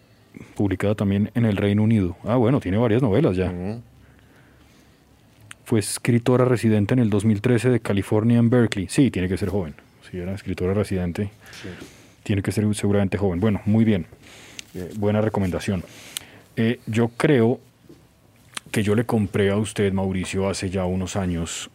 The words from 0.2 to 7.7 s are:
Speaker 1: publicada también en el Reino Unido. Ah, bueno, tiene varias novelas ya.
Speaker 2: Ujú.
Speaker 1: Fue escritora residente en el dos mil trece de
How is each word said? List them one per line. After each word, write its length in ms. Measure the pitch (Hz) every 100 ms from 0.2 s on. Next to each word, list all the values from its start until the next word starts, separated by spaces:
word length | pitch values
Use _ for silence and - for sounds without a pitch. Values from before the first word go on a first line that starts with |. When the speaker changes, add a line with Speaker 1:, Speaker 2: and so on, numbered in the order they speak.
| _ - - -
Speaker 1:
publicada 400 | 101 95 101 107
también 340 | 101 101 104 120
en 100 | 113
el 120 | 95
Reino 260 | 101 104
Unido. 340 | 110 113 90 -
Ah, 140 | 95 127
bueno, 220 | 110 131
tiene 180 | 90 104
varias 240 | 120 113
novelas 340 | 127 107 151 92
ya. 160 | 90
Speaker 2:
Ujú. 300 | 90 92 117 - - - - - - - _ _ _ _ _ _ _ _ _ - - -
Speaker 1:
Fue 140 | 113
escritora 640 | - - - 117 127 123 127
residente 480 | 120 113 107 101
en 60 | 127
el 100 | 110
dos 160 | 104 110
mil 160 | 101
trece 280 | 120 120
de 100 | 127